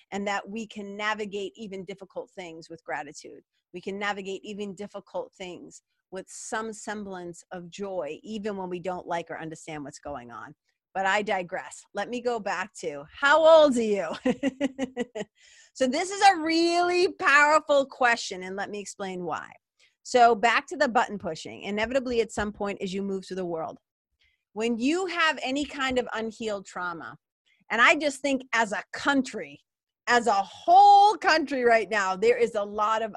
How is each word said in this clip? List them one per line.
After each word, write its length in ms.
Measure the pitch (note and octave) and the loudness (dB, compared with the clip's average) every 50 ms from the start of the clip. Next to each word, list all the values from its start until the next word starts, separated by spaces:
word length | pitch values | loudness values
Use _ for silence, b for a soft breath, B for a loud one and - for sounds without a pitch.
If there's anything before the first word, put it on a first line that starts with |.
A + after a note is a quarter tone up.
| B _ | B _
and 160 | F#3+ G3+ G3+ | -8 -6 -4
that 200 | G#3 G3 G3+ - G3 | -4 -4 -6 -6 -8
we 180 | G3+ A3+ A3 | -10 -12 -12
can 300 | G#3 - G#3+ G3+ G3+ G3 | -12 -14 -14 -14 -12 -10
navigate 560 | G#3 G#3 G#3+ G#3+ G#3 G#3+ G3+ F#3+ G3+ G3 - - | -6 -4 -4 -4 -4 -6 -8 -8 -8 -8 -10 -10
even 300 | A3 A3+ F#3+ F#3+ F#3+ F3+ | -14 -14 -12 -12 -12 -12
difficult 440 | F#3+ F#3+ - F#3+ - - F3 - - | -14 -16 -16 -18 -14 -12 -12 -12 -12
things 380 | _ G3 F3+ E3 D#3+ E3 D#3 - | _ -16 -16 -14 -16 -18 -18 -18
with 140 | E3 D#3+ _ | -20 -16 _
gratitude. 580 | E3+ D#3 C#3+ D3 C#3 - - - A#2 A#2+ - - _ _ _ _ _ - | -8 -8 -8 -8 -12 -16 -18 -18 -20 -20 -20 -20 _ _ _ _ _ -18
We 80 | F3+ | -12
can 160 | - G#3 F#3+ | -10 -10 -8
navigate 440 | G3+ G#3 G3+ G3+ G3+ F#3+ G3 F#3+ - - | -6 -4 -6 -6 -6 -8 -10 -10 -10 -10
even 320 | G#3 G#3 G3+ G#3 G3+ F3+ | -12 -10 -10 -10 -10 -10
difficult 560 | - G3+ G3+ - G3+ - _ - F3+ - - _ | -12 -14 -14 -14 -16 -14 _ -10 -10 -10 -10 _
things 440 | - F#3+ F3+ E3+ C#3 C3+ - - - _ _ _ _ _ _ | -14 -14 -12 -14 -14 -16 -18 -20 -20 _ _ _ _ _ _
with 140 | F#3 F#3+ - | -14 -14 -14
some 460 | - - - - - A#3+ A3 A3 A3+ G#3 | -14 -16 -16 -12 -8 -6 -6 -6 -8 -10
semblance 720 | - - A3 G#3 G#3+ G3+ G3 F#3+ F3+ F3 F3 E3 - - _ | -12 -10 -10 -10 -10 -10 -10 -10 -10 -12 -12 -14 -16 -16 _
of 180 | F#3 F3+ F3 E3+ | -14 -14 -14 -14
joy, 500 | - F#3+ G3+ G3 F#3 F3+ D3+ D3 D#3 - | -12 -12 -10 -8 -6 -6 -6 -6 -10 -12
even 360 | - G3+ A3 G#3+ G3 G#3+ G3+ | -12 -10 -10 -8 -6 -6 -6
when 120 | F#3+ F#3 F3+ | -6 -6 -8
we 100 | F3+ F3+ | -8 -6
don't 280 | E3 F#3 F3+ F3 - | -6 -6 -6 -6 -6
like 240 | - F3 E3+ E3+ - | -6 -6 -6 -6 -8
or 80 | D#3 - | -10 -10
understand 440 | D#3+ D#3+ D#3+ - - - D#3 D3+ C#3 | -10 -12 -12 -14 -14 -12 -12 -10 -12
what's 160 | C#3+ - - | -12 -14 -14
going 300 | - D3 C#3+ C3 A#2+ A#2+ | -14 -12 -12 -12 -14 -14
on. 240 | A#2 A2 A2 C#3 D3+ _ _ _ _ _ _ _ - | -16 -16 -16 -16 -18 _ _ _ _ _ _ _ -6
But 120 | F#3 F#3+ | -2 0
I 160 | F#3+ G3 G#3+ | 2 2 2
digress. 640 | G3+ G#3 G3+ F#3+ F3+ E3 F#3+ D#3 C3+ D3 - - - _ - | 0 -2 -4 -4 -4 -6 -8 -10 -10 -12 -16 -20 -20 _ -8
Let 160 | G3+ G3+ G#3 | -8 -6 -6
me 120 | A#3+ B3 | -6 -6
go 160 | A3+ B3 A#3+ | -4 -4 -4
back 360 | A3 F#3+ G3 F3 F3 F#3+ G#3 - - | -4 -4 -6 -6 -6 -6 -8 -10 -10
to, 240 | F#3+ D#3+ D3 C#3+ D3 - - | -10 -10 -10 -10 -12 -16 -6
how 280 | - C#4+ C#4+ D4+ D#4 D#4+ | 0 4 4 6 8 10
old 320 | D#4+ E4 D#4 D4+ D4 A#3 | 10 10 10 10 8 6
are 40 | B3 | 2
you? 280 | A3+ G#3+ G3+ G3 E3+ D#3+ A3 - - | 2 2 0 0 -2 -4 -6 -2 0
<laughs> 1000 | B3+ B3 - C#4 C4+ C4 - C#4+ C4 - - C4 C4 - A#3+ A#3 - - G#3+ G#3 - b b b b b b b b _ | 0 0 0 -2 -4 -2 -2 -4 -4 -4 -6 -8 -6 -6 -8 -8 -8 -8 -10 -10 -10 b b b b b b b b _
So 140 | - C4 | 0 0
this 240 | B3+ B3+ D#4+ F#4 F4+ | 2 2 0 -2 -4
is 100 | G4+ G4 | 0 4
a 200 | G#4 G4 F#4 D#4+ | 6 6 6 4
really 720 | D4+ D#4+ D#4+ E4 E4+ E4+ E4+ F4 F4 F4 F4+ F4+ F4+ F4 - | 2 0 2 2 2 4 2 2 2 2 2 2 2 0 0
powerful 720 | - F#4 D4 C#4 D4 D4 D4 D#4 D#4 D4+ - C#4+ C#4 C4+ | 0 4 6 6 8 8 6 6 4 4 4 2 2 2
question, 580 | C4+ - - B3+ A#3+ A#3 A#3 - - G3 F3+ F#3 | 0 0 2 2 2 2 2 -2 -6 -8 -8 -8
and 140 | F#3+ F#3+ | -8 -8
let 120 | G3+ F#3+ - | -8 -8 -8
me 120 | G#3 G3+ | -8 -10
explain 420 | G3 - - - G3 F#3+ F#3 F3+ F3 | -12 -12 -12 -10 -8 -8 -8 -8 -6
why. 240 | D#3+ C3+ F#2 C2 A1 - _ _ _ _ b b b b _ - | -6 -6 -8 -8 -12 -18 _ _ _ _ b b b b _ -4
So 320 | - - B3 A#3 A#3+ A#3 | 0 4 6 6 6 6
back 320 | G#3 A#3 A#3 A3 C#4 C#4 | 4 2 2 0 0 -2
to 80 | - F4+ | -4 -2
the 140 | C4+ D4+ B3+ | -2 0 2
button 280 | G3+ B3 G#3+ - G#3 | 2 0 0 0 -4
pushing. 460 | F#3 - F3 D#3+ - - G#2 A2 - - | -8 -8 -8 -8 -10 -12 -14 -14 -12 -8
Inevitably, 560 | G3 G3+ G#3 A3 A3+ C4 C#4 A#3+ B3+ B3 A3+ | -6 -4 -4 -2 -2 -2 -2 -2 -2 -2 -2
at 140 | A3 A3 - | -2 -2 -4
some 180 | A#3 G#3 G#3+ | -6 -6 -6
point 280 | G#3 - G#3 G3+ F#3+ - | -6 -6 -6 -6 -6 -6
as 120 | G3+ F#3 F#3 | -8 -6 -6
you 80 | G3 | -6
move 240 | G3 G3 F#3+ F#3+ F#3 | -4 -4 -6 -6 -8
through 120 | - F#3 | -8 -8
the 80 | F#3+ F#3 | -8 -6
world, 340 | E3+ E3+ D#3+ D#3 - - - _ _ _ _ _ _ _ _ _ _ _ _ _ _ - | -6 -6 -6 -8 -8 -12 -16 _ _ _ _ _ _ _ _ _ _ _ _ _ _ -8
when 240 | G3+ A3+ A#3+ A#3+ | -4 -4 -2 -2
you 280 | G#3+ B3 C#4 E4 F#4 G4 | 0 0 0 0 0 -2
have 340 | F4 F4 E4+ E4 D#4 C#4+ - | -2 0 0 0 0 0 -2
any 220 | A#3+ B3+ C4+ D4 D4 | -4 -4 -2 -2 -4
kind 340 | C#4 C#4 C#4+ C4 C4 B3+ | -4 -6 -6 -4 -2 -2
of 120 | B3 A3 - - | -2 -2 -2 -6
unhealed 520 | A3 A3 A3+ G#3+ - A3+ G#3+ G#3 G3+ F#3+ | -6 -6 -8 -8 -6 -6 -6 -6 -6 -8
trauma, 500 | - - F#3+ F3+ F3 E3+ D#3+ B2 A2+ C#3 - _ _ _ _ _ _ _ _ _ - | -10 -10 -8 -8 -8 -8 -10 -12 -14 -16 -18 _ _ _ _ _ _ _ _ _ -4
and 100 | G#3 A3+ | 2 4
I 160 | B3 D4+ E4+ | 6 4 4
just 260 | C#4+ D#4 C#4+ - - | 4 0 -4 -4 -2
think 220 | - C#4 C4+ C4 C4 - - | -2 -2 -2 -2 -4 -2 -2
as 200 | A3+ A#3 F#3+ G3+ | 0 0 0 -4
a 100 | F3+ - - | -6 -8 -10
country, 680 | - - - D4 C#4+ C4+ B3+ - - G#3+ D#3 C#3+ D3 - _ _ _ _ _ _ _ _ _ | -12 -4 -2 0 2 0 0 -2 -6 -10 -12 -12 -16 -20 _ _ _ _ _ _ _ _ _
as 200 | A3 A#3+ A#3+ G#3 | 2 2 4 4
a 60 | A#3 G3+ | 4 2
whole 800 | G3 - - - - - E4 F4 G4 G4+ G4+ G4+ G4+ G4+ G#4 G#4 | 2 0 -4 -8 -4 2 6 8 10 10 10 10 10 10 8 6
country 480 | - - F#4+ D#4 D#4+ C#4+ B3+ C#4+ B3+ A#3+ | 4 2 4 4 4 2 0 0 2 4
right 260 | A#3 A3+ A3+ G3+ F3+ | 6 4 4 4 2
now, 280 | A3 G#3 F#3+ F#3+ F#3+ | 0 0 0 0 0
there 200 | F#3 G#3+ A#3 A#3 | 2 4 2 4
is 180 | G#3 A#3 A3 A3 | 4 2 0 0
a 80 | G#3 G#3 | -2 -4
lot 380 | G#3 G#3 G#3+ G#3 G#3+ A3 A3 | -4 -2 -2 0 0 0 0
of 140 | A3+ G#3+ - | -2 -6 -6